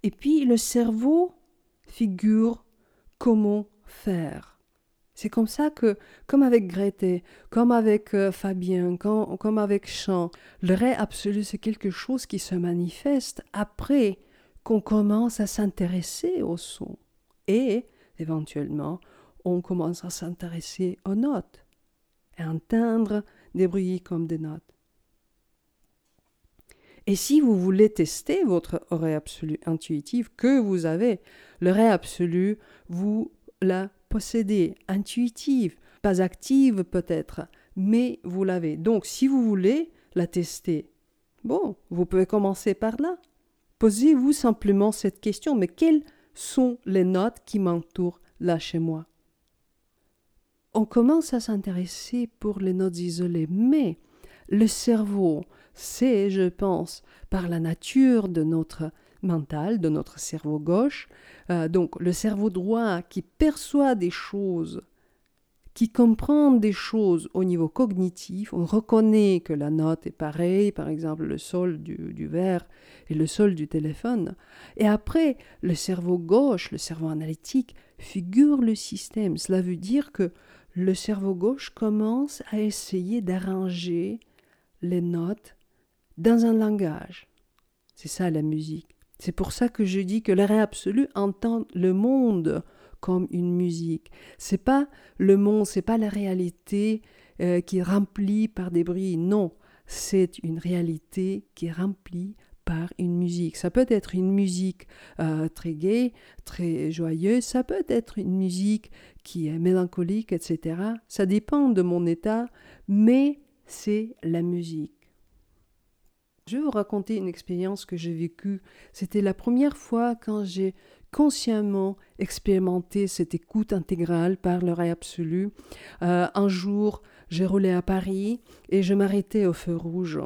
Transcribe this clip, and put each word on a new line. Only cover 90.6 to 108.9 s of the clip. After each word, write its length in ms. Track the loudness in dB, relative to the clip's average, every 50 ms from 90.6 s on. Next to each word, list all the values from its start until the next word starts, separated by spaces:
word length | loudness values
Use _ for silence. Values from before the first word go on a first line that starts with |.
absolu 480 | 2 0 -2 -8 -6 -2 0 0 0 0 _
entend 520 | -2 -2 -2 -2 _ -2 -2 -2 -2 -4 _ -4
le 200 | 0 2 2 2
monde 680 | 2 2 2 4 4 4 2 2 2 0 -2 -2 -4 -6 -10 _ _ -20 -20 -20 -10
comme 260 | -4 -2 0 0 -2 -2
une 260 | -2 -2 0 0 0
musique. 540 | 0 0 0 -2 -2 -4 -4 -4 -6 _ -16 -20 -20 -20 -20 -20
C'est 260 | _ -4 -4 -4 0
pas 240 | 2 2 2 2 2 -2 -8 -20 -20 -20 _
le 220 | 0 4 6 6 6
monde, 260 | 6 4 4 2 0
c'est 160 | 0 -2 -4
pas 160 | -2 0 0
la 140 | 0 0 -2
réalité, 880 | -2 -4 -4 -2 -2 -2 -2 -4 -6 _ _ -4 -2 0 0 0 -2 -4 _ _ _ _ _ _ _ -4
euh, 220 | -2 0 0 0
qui 160 | 0 0 -2 -2
est 40 |
remplie 640 | 0 2 2 2 0 0 _ -4 -2 0 2 0 0
par 240 | -2 _ -8 -8 -2
des 140 | 0 0 0
bruits. 320 | 0 -2 -4 -4 -2 -2
Non, 380 | -2 0 2 2 2 0 -2 _ _ _ _ _ _ _
c'est 520 | -14 -12 -10 -6 0 2 2 2 0 -2 -8
une 160 | -6 -6 -6 -4
réalité 880 | -4 -2 -2 0 0 -2 -4 -6 _ _ -6 -4 -2 -2 -4 -6 -8 _ _
qui 120 | -8 -8 -6
est 40 |
remplie 640 | -4 -4 -4 -4 -4 _ _ -12 -10 -10 -10 -10 -12 _ _ _ -20 _ _
par 260 | -4 -4 -4 -4 -8 -6 -4
une 180 | -4 -2 0
musique. 400 | 0 0 -2 -2 -2 -4 -4 -6
Ça 140 | -4 -6 0
peut 160 | 2 2 2 4
être 260 | 2 -2 -2 -4 -4
une 180 | -2 0 2
musique, 560 | 2 2 0 0 0 -2 -4 -4 -6 _ -18 -20 -20 -20 -20 -18 -8 -4
euh, 280 | -4 -2 -2 -2 -4 -4
très 260 | -6 -8 -10 -8 -8
gaie, 380 | -4 -2 0 0 2 0 -2 -4 -10 -20 -20 _ -20 -20
très 460 | -16 -8 -6 -4 -4 -2 -2 -4 -4
joyeuse, 540 | -4 -4 -4 -4 -2 -2 0 2 2 0 0
ça 180 | -2 -4 -4
peut 220 | -2 -2 -4 -6 -2 0
être 300 | -2 -2 -2 -4 -8 -6
une 180 | -4 -2 -2
musique 540 | 0 0 -2 -2 -2 0 0 0 -2 -4 -12